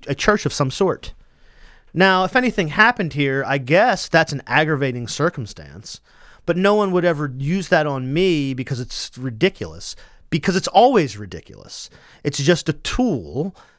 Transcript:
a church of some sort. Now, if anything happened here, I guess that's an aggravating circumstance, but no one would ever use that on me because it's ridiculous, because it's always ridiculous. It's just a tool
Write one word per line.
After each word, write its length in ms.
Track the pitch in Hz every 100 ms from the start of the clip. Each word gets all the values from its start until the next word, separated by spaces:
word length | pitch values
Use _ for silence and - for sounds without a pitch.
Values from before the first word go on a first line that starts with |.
| -
a 60 |
church 320 | 139 - 208 -
of 60 |
some 180 | - 135
sort. 440 | - 190 - - - - _ - - - - _
Now, 300 | 160 190 185
if 120 | 185 262
anything 320 | 247 - 160
happened 440 | 143 220 240 170
here, 300 | 139 143 135 120
I 120 | 139
guess 500 | 127 165 240 190 -
that's 240 | 165 156
an 100 | 139 -
aggravating 640 | 127 156 151 135 123 117
circumstance, 920 | - 156 160 107 - 73 73 - - _ _ - - -
but 100 | 170
no 180 | 196
one 160 | 208 202
would 120 | 180
ever 280 | 175 147 147 127
use 300 | 139 185 175
that 180 | 175 151
on 260 | 135 127
me 420 | 147 190 160 139
because 260 | 127 123 123
it's 360 | 120 - - -
ridiculous, 800 | 131 110 180 190 87 78 - - - - -
because 260 | 156 - 180
it's 120 | -
always 480 | 190 240 247 143 101
ridiculous. 720 | 101 - - 50 - - - - - -
It's 140 | 147 -
just 300 | 139 175 -
a 60 |
tool 840 | - - - 254 143 78 120 185 - -